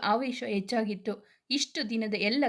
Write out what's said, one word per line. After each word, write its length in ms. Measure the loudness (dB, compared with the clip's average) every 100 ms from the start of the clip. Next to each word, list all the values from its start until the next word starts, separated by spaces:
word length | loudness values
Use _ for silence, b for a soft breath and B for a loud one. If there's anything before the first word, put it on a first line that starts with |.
ಆವೇಶ 400 | 2 2 0 -4
ಹೆಚ್ಚಾಗಿತ್ತು. 680 | -2 -2 0 0 0 -2 -6 -6 b b -4
ಇಷ್ಟು 400 | -2 -2 -4 -2
ದಿನದ 240 | -2 0
ಎಲ್ಲ 300 | 0 2 2